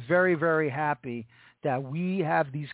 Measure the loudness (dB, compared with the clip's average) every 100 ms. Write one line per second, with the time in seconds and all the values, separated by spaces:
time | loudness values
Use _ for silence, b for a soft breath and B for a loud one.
0 | 0 4 4 4 2 2 0 -2 -2 -2
1 | -6 -8 -10 b b b -2 -2 -4 -4
2 | -2 -2 0 0 0 -4 -8